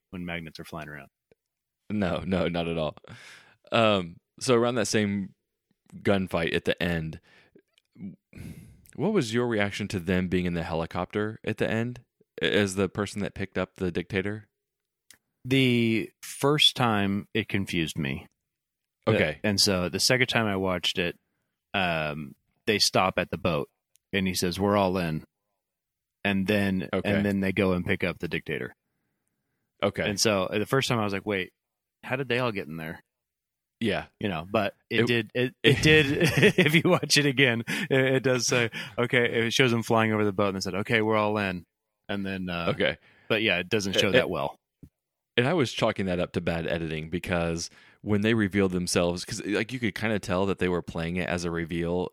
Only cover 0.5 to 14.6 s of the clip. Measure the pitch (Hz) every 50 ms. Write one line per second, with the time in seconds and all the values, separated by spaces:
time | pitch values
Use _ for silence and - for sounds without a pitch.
0.5 | - - 82 - - 80 76 73 73 73 69 69 _ _ _ _ _ _ _ _
1.5 | _ _ _ _ _ _ _ - 104 107 98 87 87 76 80 87 95 90 85 85
2.5 | 85 87 85 85 85 82 78 73 - - - - - - - - - - - _
3.5 | _ _ _ _ - 113 113 107 104 98 90 85 85 - _ _ _ - 110 -
4.5 | 123 117 117 120 123 120 101 - - 110 104 101 101 101 95 92 - _ _ _
5.5 | _ _ _ _ _ _ _ _ - 92 - 104 101 95 95 92 - 85 82 -
6.5 | - 85 - - - - 85 90 87 82 80 80 80 - _ _ _ - _ _
7.5 | _ - _ _ _ _ _ _ _ - - - - - _ _ - - - -
8.5 | - - - - - - - - - - 131 202 220 202 131 110 110 120 123 120
9.5 | 117 104 104 101 98 - 110 95 - 98 82 85 92 90 92 87 90 90 90 90
10.5 | 85 85 80 - 82 80 82 82 - 90 90 - - 104 104 107 110 - - -
11.5 | 110 - 117 - 104 113 117 123 123 123 - _ _ _ _ _ _ - - 78
12.5 | - 98 104 98 92 98 98 87 - - 104 95 - 104 98 - - - 98 -
13.5 | - 98 92 - _ - 95 90 82 92 87 - - 95 92 101 104 110 107 _
14.5 | _ _